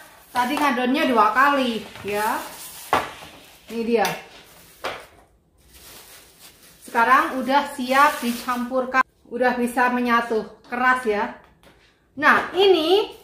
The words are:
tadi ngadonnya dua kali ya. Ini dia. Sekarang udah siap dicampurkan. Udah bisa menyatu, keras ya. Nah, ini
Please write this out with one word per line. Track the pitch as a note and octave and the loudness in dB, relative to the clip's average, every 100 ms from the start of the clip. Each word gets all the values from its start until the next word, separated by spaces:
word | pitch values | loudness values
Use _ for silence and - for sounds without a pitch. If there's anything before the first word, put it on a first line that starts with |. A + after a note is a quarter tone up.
| - - - | -20 -20 -8
tadi | B3 B3 | -4 -2
ngadonnya | D4 D4 B3 B3 D4+ C4+ | 0 0 0 0 0 2
dua | A3+ A#3 | 4 4
kali | B3+ C#4+ C#4 B3 G#3+ - - G3 | 4 2 2 0 -4 -8 -12 -6
ya. | G#3 A3 C#4+ - - - - - - - - - - - - - | -4 -2 -4 -8 -16 -18 -18 -4 -4 -4 -12 -20 -20 -20 -20 -12
Ini | A3+ | -6
dia. | A3+ A3+ F#3 - - - - - - - - - - _ _ _ _ _ _ - - - - - - _ - - - - - | 0 0 0 -4 -12 -20 -20 -20 -20 -12 -12 -12 -18 _ _ _ _ _ _ -20 -20 -20 -20 -20 -20 _ -20 -20 -20 -20 -6
Sekarang | A#3+ A#3 C#4 - C4 | 0 4 4 2 -4
udah | A#3 C#4+ C#4 | 0 0 0
siap | - B3 C4+ D4 D4 | -4 0 4 4 2
dicampurkan. | A#3+ A#3 - B3 A#3+ C4 B3+ C4 - _ - | -4 -4 -4 -4 -4 -4 0 0 -2 _ -8
Udah | A#3 B3 A#3+ | 0 0 0
bisa | A#3+ C4 B3 | -2 0 0
menyatu, | B3 B3 A#3 A#3 A3 - - - | 2 0 0 0 -4 -4 -12 -10
keras | A#3+ B3+ B3+ A3+ | -2 0 2 0
ya. | G#3 A#3+ - - _ - _ _ _ _ C4 | -2 -4 -8 -20 _ -20 _ _ _ _ 0
Nah, | D4 - - | 2 2 2
ini | F4 G4 E4 D#4 G4+ A#4 - | 2 4 4 4 2 0 -8